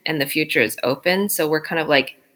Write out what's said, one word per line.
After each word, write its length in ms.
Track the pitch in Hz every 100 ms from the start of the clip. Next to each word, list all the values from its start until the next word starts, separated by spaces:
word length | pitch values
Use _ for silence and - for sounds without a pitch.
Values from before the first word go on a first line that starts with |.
| -
and 140 | 160
the 40 | 135
future 360 | 156 156 151
is 160 | 107 -
open. 460 | - 139 180 185 202
So 180 | - 160
we're 140 | 156
kind 180 | 156 170
of, 80 | 156
like, 280 | 143 131 - _